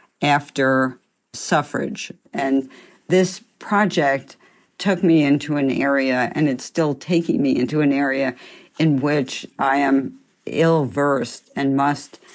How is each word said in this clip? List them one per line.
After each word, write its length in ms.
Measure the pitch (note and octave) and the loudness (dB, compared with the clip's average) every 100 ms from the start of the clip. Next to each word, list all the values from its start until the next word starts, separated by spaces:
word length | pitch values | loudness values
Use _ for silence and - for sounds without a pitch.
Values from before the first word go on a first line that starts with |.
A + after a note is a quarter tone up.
| _ - | _ -4
after 800 | D3 C#3+ C#3+ - C3+ C3 C3 B2+ _ _ _ | 0 0 -2 -2 0 2 0 -4 _ _ _
suffrage. 800 | - - D#3+ C3+ - C#3 - - - _ | -12 -2 -2 -2 -4 -6 -8 -14 -16 _
And 360 | - C3+ C3+ C3 - - _ - | -6 0 0 -2 -10 -20 _ 0
this 320 | F#3 F#3 - _ - | 2 2 -2 _ -16
project 760 | - G#3 G#3 F3 C#3+ C3+ - - _ _ _ - | -2 0 0 2 0 0 -4 -20 _ _ _ -6
took 240 | G3+ F3 | -2 2
me 220 | F3 E3 | 4 4
into 320 | C#3+ C#3+ - D3 | 4 2 0 -2
an 160 | C3+ | -2
area, 600 | C3 C#3 C#3 C3+ B2+ A#2+ - | 0 0 0 0 0 -2 0
and 140 | D3+ | 0
it's 160 | B2 - | -2 -6
still 280 | - D3+ | -2 -2
taking 480 | C3+ - E3+ E3+ - | -2 -2 0 0 0
me 160 | - - | 2 0
into 220 | B2 D3+ | 0 2
an 140 | D3 | 2
area 420 | C#3 C#3 C3+ C3 B2 - - - - | 2 0 -2 -4 -6 -14 -20 -12 0
in 220 | D#3+ C#3 | 2 2
which 480 | C#3+ D3 C3 - - - | 2 0 -2 -8 -10 -4
I 200 | C#3 C#3 | 0 2
am 420 | C#3 C3+ C3 - _ _ - | 2 2 0 -10 _ _ -6
ill-versed 1040 | - E3 D#3+ C3 C#3 C#3+ C3+ A#2 - _ C3+ | 0 2 2 0 0 0 0 -4 -12 _ -4
and 220 | C#3 C3+ | -2 0
must 420 | C#3+ C#3 - - - | 0 -2 -8 -20 -20